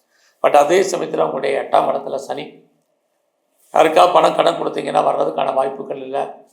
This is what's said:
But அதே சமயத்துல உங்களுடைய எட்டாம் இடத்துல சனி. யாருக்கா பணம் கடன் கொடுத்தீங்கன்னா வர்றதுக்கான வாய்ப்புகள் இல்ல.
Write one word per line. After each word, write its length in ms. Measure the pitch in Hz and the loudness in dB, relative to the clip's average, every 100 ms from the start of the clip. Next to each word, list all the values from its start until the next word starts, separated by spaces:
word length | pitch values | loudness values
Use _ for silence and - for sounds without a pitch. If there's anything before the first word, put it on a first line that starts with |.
| _ _ _ _ | _ _ _ _
But 140 | 147 143 | 2 4
அதே 240 | 147 185 | 4 2
சமயத்துல 400 | 190 - 156 160 | 0 -2 -4 -2
உங்களுடைய 400 | 156 - 143 135 | -2 -2 -4 -4
எட்டாம் 240 | - - | 0 0
இடத்துல 300 | - 135 143 | 0 -2 -6
சனி. 480 | 135 - 135 151 - _ _ _ _ _ _ _ _ _ _ _ | -8 -8 -10 -12 -18 _ _ _ _ _ _ _ _ _ _ _
யாருக்கா 400 | 165 160 165 180 | 2 4 6 6
பணம் 220 | 165 165 | 6 4
கடன் 320 | 170 165 170 156 | 2 0 0 -4
கொடுத்தீங்கன்னா 360 | - 151 151 | -6 -4 -2
வர்றதுக்கான 520 | 147 139 151 - 143 | 0 0 -2 -2 -2
வாய்ப்புகள் 420 | 131 139 139 139 135 | -2 -4 -6 -10 -12
இல்ல. 500 | 131 139 - - _ | -8 -8 -8 -10 _